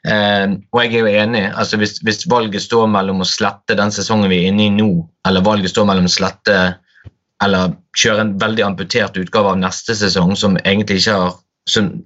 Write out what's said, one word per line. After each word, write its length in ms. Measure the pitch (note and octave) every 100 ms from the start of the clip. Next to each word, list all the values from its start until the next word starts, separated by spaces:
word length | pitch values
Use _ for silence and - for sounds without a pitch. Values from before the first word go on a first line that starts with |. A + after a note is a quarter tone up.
| -
Eh, 420 | G#2+ G#2 G2+ G2 G2 -
og 80 | A#2+
jeg 140 | A#2 A2+
er 40 |
jo 140 | A2
enig, 320 | G#2 G#2+ A#2 G2+ G#2
altså 220 | G#2+ G#2+
hvis, 220 | G#2 -
hvis 220 | A2 G#2+ -
valget 340 | A#2+ A2 G2 -
står 240 | A#2 A2
mellom 320 | G2+ F#2+ F#2+
å 40 | F#2
slette 480 | - G#2 - - G#2
den 140 | G#2
sesongen 380 | G#2 F#2 G#2+ G2
vi 120 | F#2
er 60 | F#2
inne 140 | G#2 G#2+
i 80 |
nå, 160 | G2+ G#2+ F2 E2 _ F#2+
eller 160 | F#2+
valget 280 | G2 G#2+ F#2
står 160 | - G2+
mellom 200 | F#2+ F2+
å 20 |
slette 460 | - F#2+ - G#2+ G2 F2+ F2+ _ _ - - _ _
eller 300 | G2+ F#2+ F#2 - _ -
kjøre 220 | A#2 G#2+
en 160 | A2 G2
veldig 240 | A2 A2
amputert 540 | G2+ F2 E2+ A#2+ G2 F#2+
utgave 320 | F2+ A2 G2+
av 60 | F#2
neste 320 | F#2 - -
sesong, 420 | A2 G2+ F#2 F2+ G2+
som 180 | G#2 F2+
egentlig 380 | F#2+ G2+ G#2 G2
ikke 140 | A2 G2+
har, 140 | F2+ F2+ _ _ -
som, 220 | A2+ F#2+ -